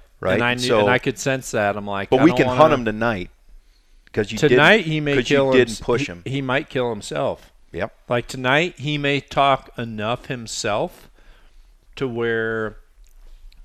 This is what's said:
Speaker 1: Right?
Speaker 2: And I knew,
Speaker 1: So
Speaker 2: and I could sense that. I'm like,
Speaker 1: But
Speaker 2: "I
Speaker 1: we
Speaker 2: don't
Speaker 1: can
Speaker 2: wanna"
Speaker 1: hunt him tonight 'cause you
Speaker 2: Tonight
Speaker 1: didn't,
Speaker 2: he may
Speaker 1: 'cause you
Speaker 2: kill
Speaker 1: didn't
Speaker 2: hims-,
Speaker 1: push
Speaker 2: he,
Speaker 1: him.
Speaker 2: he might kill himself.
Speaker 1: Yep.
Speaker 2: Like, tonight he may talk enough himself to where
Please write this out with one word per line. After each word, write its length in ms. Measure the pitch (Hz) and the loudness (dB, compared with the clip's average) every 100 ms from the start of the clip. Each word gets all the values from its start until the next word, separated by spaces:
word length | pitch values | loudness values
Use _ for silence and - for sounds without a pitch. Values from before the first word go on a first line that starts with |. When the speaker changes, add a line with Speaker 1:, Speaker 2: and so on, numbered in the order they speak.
| - _ | -14 _
Speaker 1:
Right? 140 | 92 101 | 0 2
Speaker 2:
And 80 | |
I 100 | 120 | 2
knew, 60 | 123 | 0
Speaker 1:
So 200 | 123 113 | 0 2
Speaker 2:
and 80 | 104 | 4
I 100 | 123 | 2
could 180 | 139 - | 0 -4
sense 320 | 143 135 - | -2 -4 -4
that. 240 | 117 104 101 | -2 0 -2
I'm 120 | 101 | -4
like, 220 | 98 98 | -6 0
Speaker 1:
But 80 | 131 | 2
Speaker 2:
"I 40 | 151 | 4
Speaker 1:
we 40 | |
Speaker 2:
don't 60 | - | 2
Speaker 1:
can 100 | 127 | 2
Speaker 2:
wanna" 120 | 127 | 4
Speaker 1:
hunt 140 | 156 | 4
him 120 | 139 113 | 4 -2
tonight 460 | 107 117 104 92 _ _ - - _ _ _ _ | -2 -2 -2 -8 _ _ -20 -20 _ _ _ _
'cause 180 | - 104 | -4 -2
you 60 | 110 | 0
Speaker 2:
Tonight 400 | 143 135 156 220 | 4 6 8 6
Speaker 1:
didn't, 140 | 160 | 2
Speaker 2:
he 80 | 156 | -2
may 140 | 147 139 | 0 0
Speaker 1:
'cause 140 | 120 | 2
you 40 | 139 | 2
Speaker 2:
kill 140 | 135 | 4
Speaker 1:
didn't 140 | 131 120 | 4 4
Speaker 2:
hims-, 100 | 107 | 0
Speaker 1:
push 220 | - 120 | -2 -2
Speaker 2:
he, 40 | 139 | -2
Speaker 1:
him. 100 | 87 95 | -8 -8
Speaker 2:
he 160 | 135 | -6
might 260 | 131 131 147 | -2 -4 -4
kill 220 | 135 120 | -4 -4
himself. 600 | 107 - 151 135 85 - _ _ | -6 -8 -4 -4 -6 -12 _ _
Speaker 1:
Yep. 220 | - 104 - - | -8 -8 -10 -6
Speaker 2:
Like, 200 | 120 - | -4 -4
tonight 480 | 135 127 139 175 - | -4 0 2 0 -4
he 180 | 135 147 | -6 -2
may 200 | 143 139 | -2 -2
talk 520 | - - 139 131 - - | -2 0 2 0 -4 -10
enough 500 | 117 110 107 123 - | -8 -6 -4 -6 -8
himself 840 | 127 110 - 113 104 170 - - - - - - - - _ _ - | -12 -10 -6 -4 -2 -4 -10 -20 -20 -20 -20 -20 -20 -20 _ _ -8
to 120 | 135 | -6
where 680 | 117 117 113 113 113 110 - - - - - - - - - | -4 -2 -2 -2 -4 -6 -10 -20 -20 -20 -20 -20 -20 -20 -20